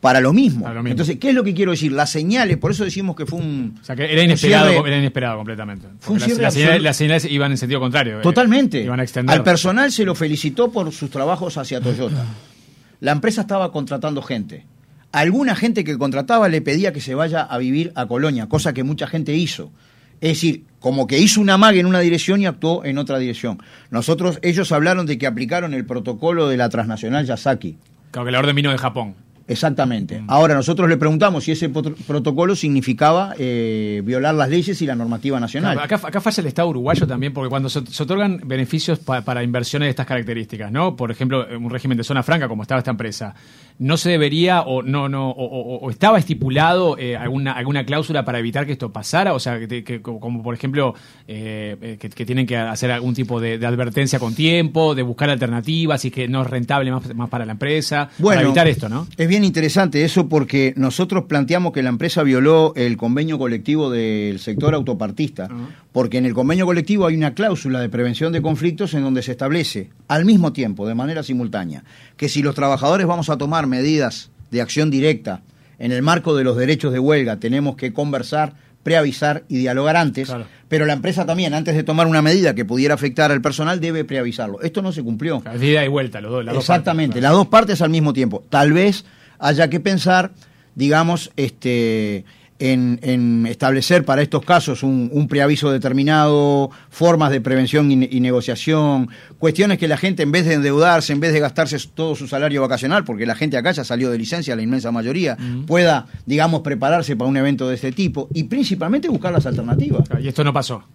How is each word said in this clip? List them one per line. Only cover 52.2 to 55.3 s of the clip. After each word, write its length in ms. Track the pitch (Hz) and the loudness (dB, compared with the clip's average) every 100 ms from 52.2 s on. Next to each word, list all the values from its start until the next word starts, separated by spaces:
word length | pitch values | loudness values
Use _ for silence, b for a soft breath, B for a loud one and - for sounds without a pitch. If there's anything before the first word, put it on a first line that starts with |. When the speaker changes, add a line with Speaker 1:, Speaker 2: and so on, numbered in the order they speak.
| 113 | -4
Speaker 2:
tienen 200 | 127 127 | -2 0
que 80 | 120 | -2
hacer 340 | 113 110 123 | -4 -2 -2
algún 240 | 120 127 | -2 -2
tipo 260 | 120 117 120 | -4 -2 -2
de, 180 | 117 113 | -4 -4
de 80 | 120 | -2
advertencia 520 | 120 120 110 139 131 | -2 -2 0 0 0
con 160 | 117 | -2
tiempo, 640 | 113 160 170 160 160 160 139 | 0 2 2 2 2 2 2
de 60 | |
buscar 280 | 123 117 147 | -2 0 0